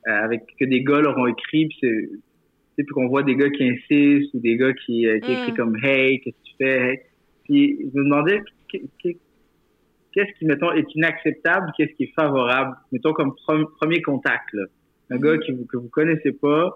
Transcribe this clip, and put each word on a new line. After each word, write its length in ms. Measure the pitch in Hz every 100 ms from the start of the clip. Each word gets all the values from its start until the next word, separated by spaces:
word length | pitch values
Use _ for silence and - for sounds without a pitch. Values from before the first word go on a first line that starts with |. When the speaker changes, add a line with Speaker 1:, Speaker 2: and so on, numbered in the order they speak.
| -
Speaker 1:
euh, 40 | 107
avec, 200 | 110 117 - -
que 60 | 131
des 160 | 127
gars 180 | 135 143
leur 160 | 151 127
ont 100 | 123
écrit, 400 | 110 - 151 156
puis 100 | -
c'est, 60 | 127
tu 300 | 110 - 101 _ _ _ _ _ -
sais, 60 |
puis 40 | 143
qu'on 140 | 143 127
voit 160 | 139
des 120 | 143 131
gars 140 | 143
qui 140 | 143 127
insistent 640 | 120 - 147 143 143 143
ou 60 | 127
des 160 | 117 117
gars 160 | 131 131 -
qui, 200 | 117 117
euh, 120 | 110
qui 120 | 117
Speaker 2:
Mm. 20 |
Speaker 1:
écrivent 220 | 127 123 113
comme « 220 | 117 110
Hey, 380 | 135 135 131 135
qu'est-ce 140 | 135 -
que 80 | -
tu 60 | _
fais ? » 220 | 135 131 123
Hey. 80 | 131 - _ _ _ _
Puis 320 | 143 143 - 143
je 40 | 135
me 40 | 139
demandais 360 | 143 156 202 202 _ _
qu-, 100 | - 139 _
qu-, 160 | 180 170 _ _ _ _ _ _ _ _ _
qu'est-ce 240 | - 202 -
qui, 60 | 160
mettons, 260 | 143 170
est 140 | 165 147 156
inacceptable, 760 | 165 160 156 - 165 185 175 -
qu'est-ce 160 | 151 -
qui 80 | 117
est 80 | -
favorable, 600 | 151 135 120 127 131 131 _
mettons, 220 | 123 156
comme 200 | 156 139 - -
pre-, 180 | 156 151 _
premier 220 | 156 170
contact, 440 | 160 139 135 117 -
là. 100 | 104 95 _ _ _ _
Un 60 | 123
Speaker 2:
Mm. 20 |
Speaker 1:
gars 160 | 143 160
qui 120 | -
vous, 140 | 127 120
que 120 | 123
vous 120 | 120
connaissez 420 | - 160 156 147
pas, 380 | - 143 147 175